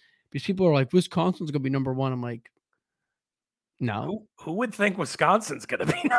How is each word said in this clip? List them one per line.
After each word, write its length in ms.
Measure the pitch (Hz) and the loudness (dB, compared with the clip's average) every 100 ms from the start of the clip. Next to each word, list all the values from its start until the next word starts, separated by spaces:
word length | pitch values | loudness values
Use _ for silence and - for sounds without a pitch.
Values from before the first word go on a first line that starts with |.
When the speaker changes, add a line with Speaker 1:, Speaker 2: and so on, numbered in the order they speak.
| _ _ _ | _ _ _
Speaker 1:
because 140 | 139 - | -8 -4
people 180 | 190 180 | 2 4
are 60 | |
like, 180 | 143 131 | 4 4
"Wisconsin's 580 | 180 - 175 175 180 156 | 2 2 2 0 0 -4
gonna 100 | 143 | -4
be 80 | 131 | 0
number 220 | 135 131 | 0 -2
one." 180 | 131 135 | -2 -2
I'm 80 | 127 | -2
like, 300 | 120 117 - _ _ _ _ _ _ _ _ _ _ _ _ - | -6 -10 -14 _ _ _ _ _ _ _ _ _ _ _ _ -6
"No." 240 | 123 104 | -4 -2
Speaker 2:
Who, 400 | 139 214 - _ | -6 -8 -10 _
who 80 | - 180 | -6 -4
would 160 | 247 | -2
think 240 | - 202 190 | 0 -2 -2
Wisconsin's 680 | 147 - 156 208 220 143 - | -6 0 4 2 0 -10 -6
gonna 200 | - - | -2 0
be 220 | 698 | 0
<laughs> 0 | 294 | 2